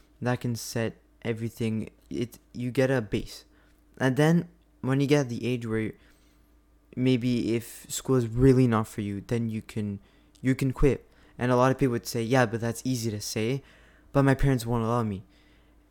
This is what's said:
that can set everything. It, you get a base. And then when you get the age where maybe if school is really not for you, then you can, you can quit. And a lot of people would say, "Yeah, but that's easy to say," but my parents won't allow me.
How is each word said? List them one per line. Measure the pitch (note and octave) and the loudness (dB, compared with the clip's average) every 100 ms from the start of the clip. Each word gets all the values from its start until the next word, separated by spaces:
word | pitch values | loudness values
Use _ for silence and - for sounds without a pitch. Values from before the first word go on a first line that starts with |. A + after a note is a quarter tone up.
| _ - | _ -8
that | A#2+ B2 | -4 -4
can | B2 A#2 | -4 -6
set | - B2+ A2+ - _ _ | -6 -4 -4 -6 _ _
everything. | A2 A2+ A2+ - A2+ A2 - - - | -8 -6 -6 -4 -4 -4 -6 -12 -10
It, | - A#2 - _ | -6 -6 -10 _
you | - B2 | -10 -4
get | A#2+ C3 | 0 2
a | C3 | 2
base. | G#2+ A2+ - - - _ _ _ _ - | -2 -4 -6 -12 -20 _ _ _ _ -2
And | C3 C3 | 0 4
then | D3+ E3+ F3 _ _ _ | 4 4 0 _ _ _
when | B2 C3+ | -2 0
you | C#3 | 2
get | D3 C3 | 2 2
the | A#2 A2+ | -4 -4
age | B2 A2+ | -4 -4
where | A2 G#2+ - _ _ _ _ _ _ _ _ _ - | -4 -4 -8 _ _ _ _ _ _ _ _ _ -2
maybe | B2+ B2+ B2 A#2+ G2 A#2 | 2 2 2 -2 0 -2
if | A2+ - - | -4 -14 -12
school | - - C3 | -8 0 0
is | A#2 | 0
really | A2+ C3+ B2+ C3 | 4 6 6 6
not | A2 A2 | 2 0
for | - | -6
you, | G2+ G2+ F2+ | -6 -6 -4
then | A#2 A#2 | -4 -4
you | A2 | -6
can, | - - G#2 G2+ - _ _ _ | -8 -6 -6 -6 -12 _ _ _
you | B2+ C3 | -2 0
can | C3+ | 0
quit. | B2 C#3+ A#2+ - _ _ - | 2 2 2 -4 _ _ -6
And | B2 | 0
a | B2+ | 4
lot | B2+ | 4
of | C3 | 4
people | C#3 | 0
would | A#2 - | 0 -4
say, | B2 | -4
"Yeah, | A2+ C3 A#2+ | 0 2 2
but | A2+ | 0
that's | A#2 A2+ | -4 -4
easy | C3 B2+ A2+ | -4 -4 -4
to | G#2 | -6
say," | - - A2 C3+ - - - _ _ | -6 -4 -2 -4 -8 -20 -20 _ _
but | C#3+ | 2
my | C#3 | 4
parents | C3+ C#3+ C3 A2+ | 4 4 2 0
won't | A#2+ | -2
allow | A2+ A#2+ | 0 0
me. | A2+ G2 - _ _ _ _ _ _ | -2 -4 -10 _ _ _ _ _ _